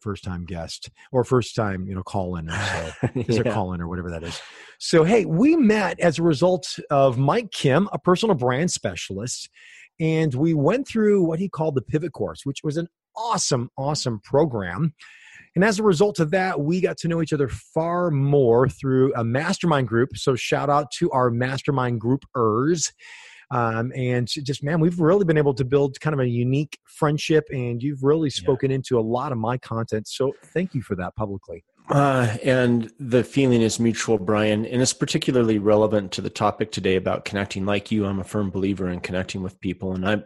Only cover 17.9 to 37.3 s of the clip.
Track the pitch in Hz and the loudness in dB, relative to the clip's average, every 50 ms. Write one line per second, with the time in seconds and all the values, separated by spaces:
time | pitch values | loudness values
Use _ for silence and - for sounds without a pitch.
17.9 | 175 175 180 170 147 135 139 139 143 143 131 117 117 123 131 127 - - 135 135 | 0 0 0 0 0 0 2 4 4 6 6 6 6 6 4 4 0 -2 -2 0
18.9 | 131 131 131 135 135 120 117 117 120 139 156 180 190 - - 170 151 139 127 107 | 4 4 4 4 2 0 -2 0 0 0 0 -2 -2 0 2 2 2 2 2 2
19.9 | 113 117 127 - - - - 143 127 - - - 151 131 139 143 143 143 120 - | 2 0 0 0 -2 -2 -2 -2 -2 0 -2 -2 -2 0 2 2 2 2 0 -2
20.9 | - - 175 175 147 127 127 120 117 120 127 131 135 127 - 147 139 131 127 120 | -4 -2 -2 0 2 2 2 2 2 0 -2 -2 -4 -4 -2 -2 0 0 0 -2
21.9 | 120 110 110 120 135 135 - - - 127 113 110 104 117 135 160 180 156 - - | -2 -2 0 0 -2 -2 -4 -6 -2 0 2 2 2 2 2 0 0 0 -2 -6
22.9 | - _ - - - - - - - - - - 127 123 117 113 113 113 120 131 | -8 _ -20 -20 -20 -20 -20 -20 -20 -20 -10 -4 -2 -2 0 0 0 -2 -4 -4
23.9 | 127 131 127 123 123 123 120 - - 156 139 135 135 - 143 143 175 165 160 180 | -4 -4 -2 0 0 0 -2 -2 -6 -6 -6 -6 -6 -4 -4 -2 0 2 2 2
24.9 | 175 175 156 160 196 208 196 160 156 151 143 143 131 - 135 120 139 139 143 139 | 2 2 2 4 4 4 2 2 2 2 2 2 0 0 0 0 2 2 2 0
25.9 | 135 - - 156 151 135 127 123 117 120 120 127 135 143 156 - - - _ _ | -2 -4 -4 -2 0 0 0 0 0 0 0 0 0 -2 -2 -4 -10 -18 _ _
26.9 | - - 160 147 151 147 - - 156 151 151 - 147 131 123 120 120 117 127 147 | -4 0 0 0 0 0 0 2 2 2 2 0 -4 -6 -4 -4 -4 -4 -6 -6
27.9 | 143 135 135 139 151 165 160 131 - - - 147 131 - 139 131 135 135 131 - | -4 0 2 2 2 2 0 -2 -4 -2 -2 0 0 0 0 0 -2 -2 -2 0
28.9 | 127 117 110 113 120 120 143 151 127 110 107 113 127 131 - - 117 113 113 - | 0 0 0 0 -2 -2 -2 -4 -4 -2 -2 -2 -2 -4 -6 -6 -6 -4 -4 -4
29.9 | - 110 104 - - - 131 139 - - - - - 160 190 - - 127 95 - | -4 -6 -6 -6 -4 -2 -2 -2 -4 -6 -12 -8 -4 -4 -4 -4 -4 -6 -6 -4
30.9 | 101 92 90 90 - - 104 98 98 95 - - 87 - - _ _ _ _ - | -6 -6 -6 -6 -6 -6 -6 -6 -6 -10 -12 -14 -16 -16 -18 _ _ _ _ 0
31.9 | 147 143 143 139 135 127 123 110 110 - - 135 127 127 123 120 120 117 110 - | 2 4 4 4 4 2 2 0 -2 -2 0 2 2 4 4 4 2 2 0 -4
32.9 | - - 139 117 123 123 107 - - 139 135 127 123 117 113 107 - - 117 117 | -10 -12 -2 2 2 2 2 2 2 2 4 4 4 4 4 2 2 2 0 0
33.9 | 110 - - - 113 101 92 107 107 104 107 107 104 107 113 - 127 123 131 - | 0 0 0 0 0 0 2 0 2 2 2 2 2 0 -2 -2 0 0 0 0
34.9 | - - 151 - - 160 - 160 131 123 117 110 110 104 98 107 107 107 110 107 | 0 -2 -2 -2 -2 -2 0 2 2 4 4 4 2 2 4 4 4 4 4 4
35.9 | 110 104 98 92 - - 98 107 - - 110 104 - - 110 - - 98 92 95 | 2 0 -2 -4 -8 -8 -8 -8 -4 0 0 0 0 -2 -4 -6 -4 -2 0 0
36.9 | 92 92 92 95 - - - - | 0 2 0 -2 -4 -4 -6 -6